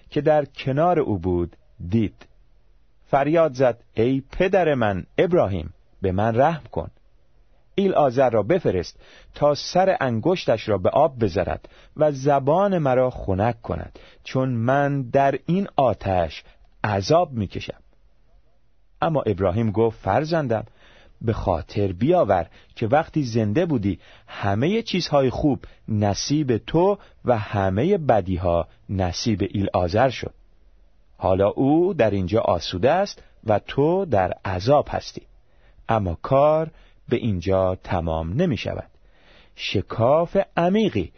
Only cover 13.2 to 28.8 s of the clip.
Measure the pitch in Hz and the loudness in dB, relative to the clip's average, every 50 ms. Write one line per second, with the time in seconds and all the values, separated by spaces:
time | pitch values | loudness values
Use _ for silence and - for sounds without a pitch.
13.2 | - - 95 92 104 120 117 - - - 90 85 87 - - - - - - - | -6 -4 -2 0 0 0 -2 -4 -8 -8 -8 -8 -10 -12 -18 -20 -20 -20 -20 -20
14.2 | - - - 131 131 131 123 117 113 123 135 143 143 143 143 139 131 117 - 139 | -14 -6 -4 -2 -2 -2 -2 -2 0 2 2 2 2 0 -2 -4 -4 0 2 2
15.2 | 139 139 135 - - - 170 196 202 - - - 139 120 98 - - 101 95 90 | 2 2 0 -2 -2 -2 -2 -2 -2 -2 0 0 2 2 0 -2 -2 -2 0 0
16.2 | 85 80 - - - - - _ - - _ - - 110 104 98 92 - 147 165 | 0 -2 -4 -12 -20 -20 -20 _ -20 -20 _ -6 -4 -2 -2 -2 0 2 2 2
17.2 | 180 170 135 113 101 85 - 104 - - - - _ _ _ _ _ _ _ _ | 2 0 -2 -4 -6 -4 -6 -10 -12 -12 -14 -16 _ _ _ _ _ _ _ _
18.2 | _ _ - - _ _ _ _ _ _ _ _ _ _ _ - - 165 160 135 | _ _ -20 -20 _ _ _ _ _ _ _ _ _ _ _ -4 -4 -2 -2 -2
19.2 | - 107 101 85 98 92 85 113 117 110 95 110 113 113 110 - - 95 98 127 | -2 -2 -2 0 0 0 0 0 -2 0 0 0 0 0 -2 -4 -4 -2 0 0
20.2 | 156 156 170 165 147 123 113 107 - - - - - - - - - - - _ | 0 0 -2 -2 -2 -2 -2 -4 -4 -8 -16 -20 -20 -20 -20 -20 -20 -20 -18 _
21.2 | - 110 107 - - 101 90 78 76 - - 110 101 95 90 87 113 147 175 175 | -4 -4 -4 -2 0 0 -2 -2 -4 -4 -2 -2 -2 -2 -2 0 2 2 4 4
22.2 | 151 101 98 90 85 - - - - _ - - 120 104 127 151 160 - - 160 | 4 2 2 0 0 -4 -12 -20 -20 _ -8 -6 -2 0 2 0 0 0 -2 -4
23.2 | 143 120 110 120 110 104 104 156 185 175 147 120 92 101 92 - - - - - | -4 -2 -2 0 0 0 0 0 0 0 -2 -2 -2 -2 -4 -4 -10 -18 -20 -20
24.2 | _ - - - - 101 98 107 127 170 208 226 220 - - 185 156 - 151 143 | _ -18 -12 -6 -4 -2 0 0 0 0 -2 -2 -4 -4 -4 -4 -2 0 0 2
25.2 | 135 127 - - - 147 127 - - - - - - - 110 104 104 101 95 - | 2 0 0 0 0 0 0 -2 -6 -12 -20 -18 -8 -6 -2 0 0 0 0 -2
26.2 | - - 143 156 151 127 117 104 - - - 160 175 196 202 196 - - - _ | -2 -2 -2 -2 0 0 -2 -2 -2 -2 0 2 2 2 0 -2 -6 -16 -20 _
27.2 | - 120 123 110 101 - - 101 95 95 95 107 131 180 208 196 151 131 120 104 | -2 0 0 0 -2 -2 -2 0 0 0 0 0 2 0 0 0 2 2 2 2
28.2 | 90 90 92 82 87 87 85 85 82 - - - | 2 0 -4 -2 0 0 0 0 -2 -4 -10 -18